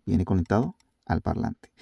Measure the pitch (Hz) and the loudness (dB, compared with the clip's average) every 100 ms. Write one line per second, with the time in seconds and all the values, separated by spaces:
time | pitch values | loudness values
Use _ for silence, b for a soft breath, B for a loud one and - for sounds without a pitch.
0 | - 101 92 95 85 101 151 - _ _ | -2 0 2 0 2 2 0 -4 _ _
1 | - 90 - - - - - B | -4 -4 -2 -4 -4 -8 -14 B